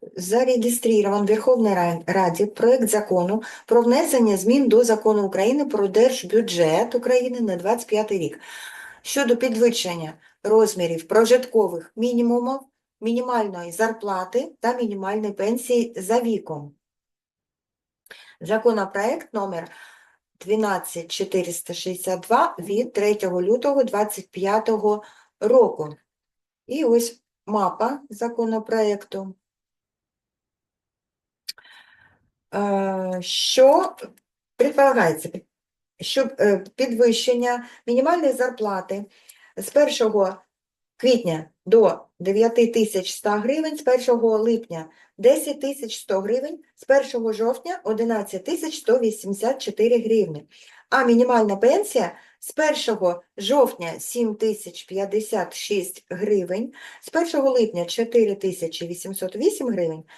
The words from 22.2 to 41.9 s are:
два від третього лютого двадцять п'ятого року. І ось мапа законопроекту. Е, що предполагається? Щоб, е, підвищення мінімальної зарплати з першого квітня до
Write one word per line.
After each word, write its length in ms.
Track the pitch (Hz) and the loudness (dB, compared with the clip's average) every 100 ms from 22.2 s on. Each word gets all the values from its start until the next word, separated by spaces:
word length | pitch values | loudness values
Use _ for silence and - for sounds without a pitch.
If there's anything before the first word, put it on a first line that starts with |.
два 360 | - 240 339 - | 0 2 2 -2
від 340 | 175 202 240 | -6 -4 -4
третього 500 | - 208 208 190 180 | 0 0 0 -2 -2
лютого 420 | 180 240 277 277 | 0 0 2 0
двадцять 460 | 233 202 208 196 - | 0 0 -4 -6 -12
п'ятого 720 | 180 196 220 220 214 208 208 - _ _ - | -6 -2 0 0 0 0 -2 -6 _ _ -4
року. 560 | 214 254 208 - 151 147 _ _ _ _ _ _ - | 2 4 4 0 -10 -12 _ _ _ _ _ _ -10
І 180 | 277 | -2
ось 380 | 262 233 233 - _ _ - | 2 2 0 -8 _ _ -6
мапа 540 | 208 185 - 226 277 - | -2 -2 0 -4 -4 -10
законопроекту. 1200 | 208 233 233 226 220 214 220 214 202 - 196 190 190 _ _ _ _ _ _ _ _ _ _ _ _ _ _ _ _ _ _ _ _ - - - - _ _ _ _ _ _ _ | -8 -6 -4 -4 -4 -2 0 0 -2 -6 -12 -12 -16 _ _ _ _ _ _ _ _ _ _ _ _ _ _ _ _ _ _ _ _ -20 -20 -20 -20 _ _ _ _ _ _ _
Е, 640 | 208 202 196 196 190 185 185 | -4 -2 -2 -2 -4 -6 -6
що 760 | 180 - - - 262 320 370 - - _ _ _ _ - | -6 -4 0 6 6 6 2 -6 -18 _ _ _ _ -2
предполагається? 760 | 269 - 277 240 170 156 165 - - _ _ _ _ - | 0 4 4 4 2 0 -6 -14 -18 _ _ _ _ -14
Щоб, 280 | - - 247 - | -4 -2 -2 2
е, 240 | 208 190 190 - | 2 2 -2 -4
підвищення 920 | 262 226 240 226 - 240 247 247 - - - | -2 2 4 4 2 0 0 -2 -6 -12 -2
мінімальної 460 | 240 285 349 294 | 0 2 2 2
зарплати 720 | 240 254 240 214 190 180 196 208 _ _ _ _ - | 0 -2 -2 -4 -4 -6 -8 -10 _ _ _ _ -14
з 140 | 196 | -2
першого 640 | 277 294 - 220 208 190 196 _ _ _ _ _ - | 2 4 2 0 2 0 -2 _ _ _ _ _ -2
квітня 540 | 247 240 185 160 160 _ - | 2 2 2 -4 -6 _ 2
до 340 | 226 196 | 6 6